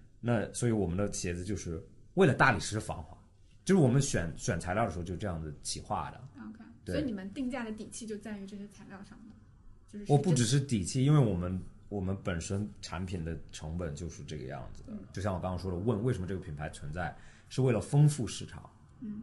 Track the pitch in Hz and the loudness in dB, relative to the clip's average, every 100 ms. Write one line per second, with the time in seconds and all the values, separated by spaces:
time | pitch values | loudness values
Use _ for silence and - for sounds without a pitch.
0 | - - 113 117 95 - 120 113 87 87 | -20 -4 2 2 2 0 2 2 2 2
1 | 101 - 90 87 95 95 90 80 - - | 0 -2 -2 -2 -4 -4 -4 -8 -10 -18
2 | - - 175 - 139 98 - 107 - 78 | -2 6 6 8 6 4 0 -4 -4 -6
3 | 76 - - - - - - 190 131 135 | -10 -16 -20 -20 -20 -6 4 6 8 6
4 | - 110 85 - - 87 90 98 113 85 | 4 2 -2 -2 -2 -2 0 0 0 0
5 | 87 87 101 82 78 71 - 71 - 98 | -4 -4 -4 -4 -6 -8 -8 -8 -4 -4
6 | 69 - - - 214 - - - - 165 | -4 -10 -16 -14 -14 -14 -18 -14 -4 0
7 | 294 202 196 240 247 254 226 220 196 - | 0 -2 -6 -4 -4 -4 -6 -8 -10 -10
8 | 220 208 226 202 196 202 202 - - 190 | -8 -8 -8 -10 -10 -12 -12 -16 -16 -16
9 | 202 - - - - - - - - 208 | -16 -18 -20 -20 -20 -20 -20 -20 -16 -8
10 | 202 143 190 135 110 143 - 110 85 131 | 2 4 6 4 6 4 4 2 2 4
11 | 135 151 117 87 90 92 - - - 101 | 6 8 6 4 0 -2 -6 -12 -8 -4
12 | 92 98 101 85 - 98 104 - - 82 | -2 -2 -2 -2 -2 -2 -4 -8 -8 -6
13 | 92 92 80 80 - - 78 85 82 71 | -4 -4 -4 -6 -8 -10 -6 -4 -4 -6
14 | 82 - 71 76 64 67 55 - - 214 | -8 -8 -10 -8 -8 -8 -10 -12 -10 -12
15 | - 101 101 90 92 92 95 87 107 104 | -10 -4 -2 0 -2 -2 -2 -2 0 2
16 | 127 92 90 92 - 73 76 - 73 82 | 0 0 -2 -6 -6 -8 -8 -8 -8 -4
17 | 85 - - - - - 131 107 95 143 | -6 -6 -14 -20 -8 0 2 2 4 6
18 | 151 147 104 - - - - - - - | 6 6 -2 -6 -10 -14 -16 -20 -20 -14
19 | 214 - | -12 -4